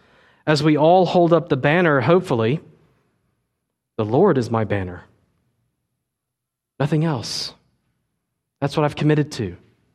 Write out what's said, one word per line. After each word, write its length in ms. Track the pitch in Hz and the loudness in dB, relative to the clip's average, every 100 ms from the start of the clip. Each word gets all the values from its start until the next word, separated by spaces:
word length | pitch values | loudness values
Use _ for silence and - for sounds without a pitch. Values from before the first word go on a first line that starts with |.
| _ _ _ _ - | _ _ _ _ -2
As 160 | 147 | 0
we 160 | 156 143 | 2 2
all 280 | 160 185 170 | 4 4 4
hold 260 | 180 165 | 2 4
up 160 | 165 156 | 2 2
the 100 | 135 | -2
banner, 440 | 143 170 170 139 | 0 2 2 2
hopefully, 580 | 123 180 - 120 110 156 - _ _ _ _ _ _ _ _ _ _ _ _ - | 2 0 0 -2 -2 -4 -8 _ _ _ _ _ _ _ _ _ _ _ _ -8
"The 60 | |
Lord 340 | 107 131 202 135 | -2 2 2 2
is 140 | 110 | -2
my 140 | 113 104 | -2 -2
banner. 380 | 101 90 90 - _ _ _ _ _ _ _ _ _ _ _ _ _ _ _ _ - | -4 -6 -12 -20 _ _ _ _ _ _ _ _ _ _ _ _ _ _ _ _ -6
Nothing 280 | 143 156 165 | -2 0 -2
else." 480 | 127 - - - - _ _ _ _ _ _ _ _ _ _ | -4 -6 -10 -10 -14 _ _ _ _ _ _ _ _ _ _
That's 160 | 143 165 | -4 -2
what 80 | |
I've 140 | 147 - | -2 0
committed 340 | 151 151 - | 0 0 -2
to. 220 | - 95 87 _ _ _ | -6 -10 -10 _ _ _